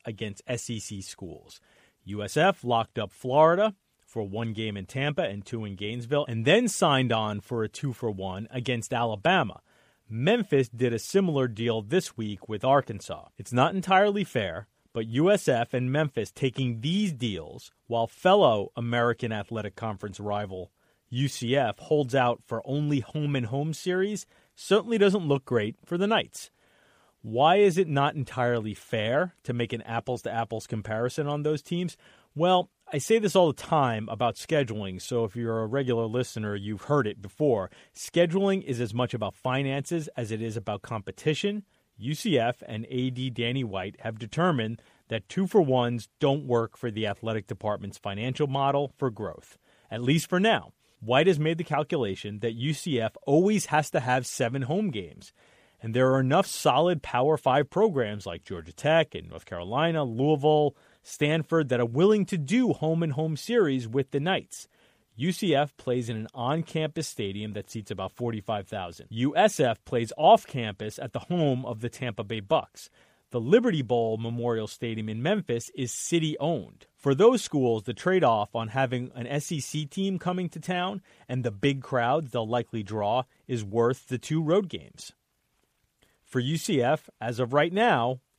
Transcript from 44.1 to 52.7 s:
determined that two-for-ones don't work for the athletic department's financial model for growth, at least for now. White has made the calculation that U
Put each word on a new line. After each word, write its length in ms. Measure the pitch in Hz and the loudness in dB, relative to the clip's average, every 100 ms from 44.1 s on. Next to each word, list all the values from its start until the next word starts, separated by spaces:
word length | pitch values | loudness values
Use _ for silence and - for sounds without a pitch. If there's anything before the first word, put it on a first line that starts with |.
| 110 | -8
determined 600 | 113 - 180 139 110 117 _ _ - | -8 0 2 2 -2 -6 _ _ -8
that 220 | 110 - | -8 -6
two-for-ones 800 | - 190 220 147 127 120 120 - - | -4 2 4 4 4 2 -2 -6 -2
don't 260 | 143 143 139 | 0 0 2
work 300 | 120 113 - | 0 0 -4
for 160 | 123 | -8
the 160 | 107 107 | -4 -4
athletic 400 | 101 113 110 - | -4 -4 -4 -6
department's 500 | 98 107 104 98 - | -6 -4 -4 -6 -10
financial 500 | 104 98 123 127 147 | -8 -6 -4 -2 -2
model 440 | 139 139 139 143 - | 0 2 2 -2 -2
for 120 | 131 | -4
growth, 480 | 107 101 76 - _ _ _ - | -4 -8 -10 -18 _ _ _ -12
at 140 | 110 | -4
least 240 | 123 160 - | 2 2 2
for 140 | 180 | 2
now. 320 | 214 160 76 _ _ - | 4 2 0 _ _ -10
White 260 | 110 127 180 | 2 4 6
has 100 | 151 | 4
made 220 | 156 165 | 2 0
the 40 | |
calculation 760 | 165 147 151 165 107 95 104 104 | -2 -2 0 0 -2 -4 -8 -4
that 140 | 117 | -4
U 200 | 117 139 | -2 -2